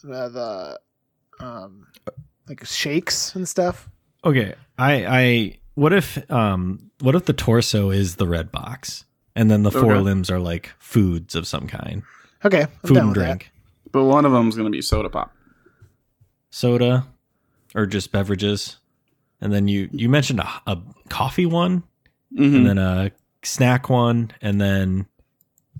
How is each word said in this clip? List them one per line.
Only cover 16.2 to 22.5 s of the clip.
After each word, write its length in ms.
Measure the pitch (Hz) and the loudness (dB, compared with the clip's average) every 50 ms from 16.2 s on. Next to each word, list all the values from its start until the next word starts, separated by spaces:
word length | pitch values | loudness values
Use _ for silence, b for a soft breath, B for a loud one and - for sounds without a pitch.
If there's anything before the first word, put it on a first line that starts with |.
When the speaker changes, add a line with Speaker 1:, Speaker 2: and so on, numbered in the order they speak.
| _ _ _ _ _ _ | _ _ _ _ _ _
Speaker 2:
Soda, 540 | - - - 123 120 120 123 123 127 127 131 - _ _ _ _ _ _ _ _ _ _ _ _ - | -8 -2 0 0 2 2 2 2 2 0 0 -4 _ _ _ _ _ _ _ _ _ _ _ _ -4
or 120 | 110 107 | -2 -2
just 240 | 95 104 98 - - | -2 -2 -4 -4 -2
beverages, 680 | - 98 98 98 101 92 101 101 104 98 - - - - _ _ _ _ _ _ _ _ _ _ _ _ | -2 -2 -2 -2 -2 0 0 -2 -2 -2 -6 -10 -14 -18 _ _ _ _ _ _ _ _ _ _ _ _
and 120 | 101 104 | -6 -2
then 160 | 101 101 101 101 | 0 0 0 0
you, 200 | 101 101 98 - | 0 -2 -4 -6
you 160 | - 104 113 117 | -4 -2 0 2
mentioned 320 | 135 147 131 - 135 101 | 2 2 2 0 -2 -4
a, 80 | - - - - - | -4 -6 -10 -10 -8
a 120 | - 98 87 95 - - _ _ - | -6 -6 -6 -8 -14 -20 _ _ -10
coffee 380 | - - 117 135 - - 180 | -6 -4 -4 -2 0 0 0
one, 360 | 170 165 170 175 180 185 175 - _ _ _ _ _ _ _ _ _ 269 | 0 0 0 0 0 0 -2 -4 _ _ _ _ _ _ _ _ _ -2
Speaker 3:
Mm-hmm. 220 | 233 143 139 | 2 4 4